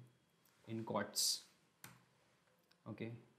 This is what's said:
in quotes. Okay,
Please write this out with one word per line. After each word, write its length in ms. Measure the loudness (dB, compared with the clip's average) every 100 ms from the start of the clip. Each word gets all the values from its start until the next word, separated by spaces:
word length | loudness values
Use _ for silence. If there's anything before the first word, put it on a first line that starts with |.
| -14 _ _ _ _ -16 -6
in 160 | -4
quotes. 580 | 0 0 2 4 4 4 -2 -20 _ _ -18 -18 -20 _ _ _ _ _ _ _ -10
Okay, 220 | -6 -6 -6 -14